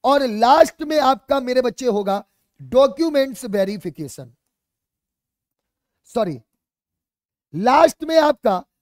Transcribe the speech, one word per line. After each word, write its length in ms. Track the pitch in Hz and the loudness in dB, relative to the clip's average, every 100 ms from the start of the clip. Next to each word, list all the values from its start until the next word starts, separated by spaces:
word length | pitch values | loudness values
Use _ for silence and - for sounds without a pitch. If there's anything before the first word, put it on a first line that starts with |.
और 200 | 254 277 | 0 0
लास्ट 600 | 262 214 233 311 320 - | 0 0 4 6 4 0
में 140 | 302 302 | -2 0
आपका 400 | 262 269 - 277 | 2 0 -2 -2
मेरे 220 | 247 254 | 0 -2
बच्चे 240 | 247 - 247 | -2 -4 -4
होगा 360 | 208 196 196 - _ _ _ | -2 -2 -4 -6 _ _ _
डॉक्यूमेंट्स 800 | 131 254 277 277 330 285 269 208 240 | 0 2 2 0 -2 0 -2 -6 -6
वेरिफिकेशन, 840 | 202 190 208 180 151 147 - 123 _ _ _ _ _ _ _ _ _ _ _ _ _ _ _ _ _ _ | -4 -4 -6 -12 -12 -14 -14 -20 _ _ _ _ _ _ _ _ _ _ _ _ _ _ _ _ _ _
सॉरी, 300 | 240 196 127 _ _ _ _ _ _ _ _ _ _ _ | -4 -4 -6 _ _ _ _ _ _ _ _ _ _ _
लास्ट 500 | 151 226 277 320 - | -4 2 4 2 0
में 140 | 320 320 | 0 2
आपका 460 | 302 - 226 185 - _ | 2 0 -2 -2 -6 _